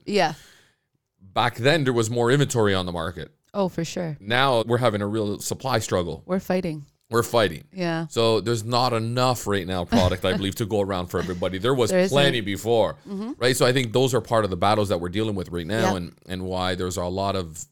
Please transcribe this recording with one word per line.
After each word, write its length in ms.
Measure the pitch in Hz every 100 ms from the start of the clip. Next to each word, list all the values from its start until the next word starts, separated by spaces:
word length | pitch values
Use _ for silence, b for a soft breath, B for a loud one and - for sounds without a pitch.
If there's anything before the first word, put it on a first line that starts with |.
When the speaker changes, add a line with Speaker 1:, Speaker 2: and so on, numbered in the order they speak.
| -
Speaker 1:
Yeah. 280 | 202 160 147 b b b b _ _ _ _
Speaker 2:
Back 360 | 98 110 120 -
then, 260 | 123 165
there 100 | 131
was 160 | 117 110
more 220 | 120 117
inventory 420 | 143 139 120 104
on 120 | 95 90
the 60 |
market. 380 | 85 82 85 76 _ _
Speaker 1:
Oh, 140 | 202 185
for 160 | -
sure. 320 | 165 190 170 147
Speaker 2:
Now 420 | 101 120 139 117 113
we're 120 | 120
having 240 | 123 104
a 60 | 101
real 320 | 110 104 101
supply 400 | - - 131 117
struggle. 440 | - 95 85 80 -
Speaker 1:
We're 140 | 185
fighting. 460 | - 185 180 156 143 _ _
Speaker 2:
We're 140 | 113
fighting. 420 | 113 117 98 78 -
Speaker 1:
Yeah. 340 | 190 170 165 165
Speaker 2:
So 320 | 117 113 110
there's 240 | 98 117
not 300 | 110 123 123
enough 520 | 113 113 123 127 120 104
right 220 | 101 90
now 160 | 92
product, 400 | 87 226 90 92
I 80 | 95
Speaker 1:
<laughs> 40 | 90
Speaker 2:
believe, 180 | 98 -
to 100 | 110
go 140 | 104
around 280 | 98 92 90
for 120 | 92
everybody. 380 | 85 87 92 92
There 160 | 113 135
was 140 | 113
Speaker 1:
There 100 | 185
isn't. 160 | 190 139
Speaker 2:
plenty 240 | 139 127
before, 540 | 101 95 110 117 90 - 175
Speaker 1:
Mm-hmm. 280 | 196 220 311
Speaker 2:
right? 160 | 123 127
So 80 | 127
I 80 |
think 180 | 131 120
those 220 | 120 131
are 80 | 120
part 240 | - 113 101
of 40 |
the 40 | 87
battles 320 | 98 107 98
that 140 | 90
we're 80 | 87
dealing 260 | 95 110 98
with 140 | 85
right 180 | 87 82
now 240 | 110 -
Speaker 1:
Yeah. 40 | 92
Speaker 2:
and, 160 | 87 - -
and 140 | 92 92
why 300 | 92 92 90
there's 200 | 90 90
a 80 |
lot 320 | 90 95 98 95
of 300 | 85 78 -